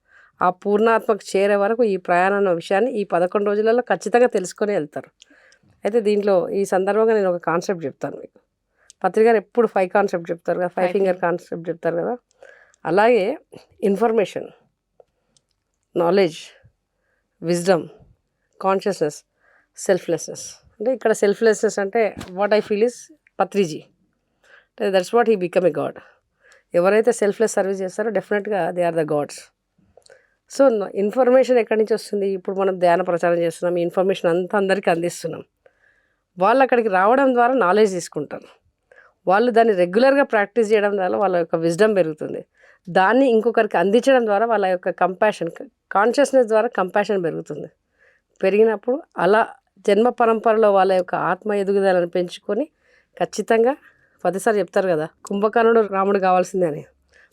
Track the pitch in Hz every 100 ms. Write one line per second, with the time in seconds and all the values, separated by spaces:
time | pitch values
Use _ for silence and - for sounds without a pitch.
0 | _ _ _ - 180 180 202 208 226 220
1 | 220 208 - 196 202 202 202 226 226 185
2 | 180 175 190 202 196 170 - 196 247 226
3 | 196 170 180 208 208 208 220 240 - 185
4 | 202 240 247 214 180 - 208 196 143 135
5 | - _ _ _ _ _ _ _ 196 233
6 | 208 208 202 185 - 196 196 185 190 208
7 | 220 220 185 175 - 170 175 175 143 -
8 | 139 - - _ _ _ _ _ _ _
9 | 185 214 226 220 185 - 220 208 185 208
10 | 202 175 170 170 - 175 180 - 180 202
11 | 190 180 175 170 - 175 165 165 165 170
12 | 170 247 _ _ - - _ _ - 185
13 | 226 233 196 311 _ - _ _ 202 196
14 | 226 226 185 - - _ _ _ _ _
15 | _ _ _ _ _ _ _ _ _ -
16 | 170 196 175 156 - _ _ _ _ _
17 | _ _ _ _ 165 175 175 170 151 -
18 | _ _ _ _ _ - 190 196 202 175
19 | 151 - _ _ _ _ _ - - 180
20 | - 156 - 160 - - _ - 220 247
21 | 220 214 202 202 226 208 214 202 196 233
22 | 208 - - 185 202 214 - 208 240 -
23 | - 311 _ - 185 196 170 151 - _
24 | _ _ _ _ _ _ _ - 208 190
25 | 180 233 226 208 175 185 180 147 135 -
26 | - _ _ _ _ _ _ 170 180 214
27 | 226 233 202 196 214 - 190 190 185 196
28 | 220 196 - 208 202 196 165 180 170 165
29 | 151 147 143 - - _ _ _ _ _
30 | _ _ _ _ _ - 269 220 190 -
31 | 208 247 247 262 247 247 214 220 214 214
32 | - 208 196 190 196 190 196 185 175 170
33 | 180 170 175 170 170 - 175 175 170 190
34 | 190 185 175 175 180 208 196 196 196 170
35 | 170 - 165 - - _ _ _ _ _
36 | _ _ _ 180 190 262 262 240 220 185
37 | 196 262 269 240 240 262 180 208 214 185
38 | - 156 143 - - _ _ _ _ _
39 | _ _ 180 196 247 226 226 185 175 196
40 | 269 277 277 220 202 240 208 214 202 202
41 | 185 214 190 180 170 165 165 170 220 196
42 | 160 151 143 - - _ _ _ - 180
43 | 190 247 269 220 226 226 208 180 185 233
44 | 254 262 220 202 233 214 190 180 185 -
45 | 180 185 214 196 170 - - _ - 196
46 | 226 233 269 269 220 220 233 214 190 208
47 | 202 196 165 160 165 151 165 _ _ _
48 | _ _ _ _ 190 208 226 208 247 285
49 | - - 175 208 - - _ _ 208 202
50 | 240 240 233 226 226 220 214 196 190 185
51 | 180 165 156 180 214 202 190 202 196 185
52 | 175 180 175 - - 208 302 _ _ _
53 | _ - 175 - 196 226 233 294 _ _
54 | _ _ 180 185 233 208 175 202 190 156
55 | 160 _ - 202 214 233 226 226 202 190
56 | 196 202 185 185 180 190 170 151 - _
57 | _ _ _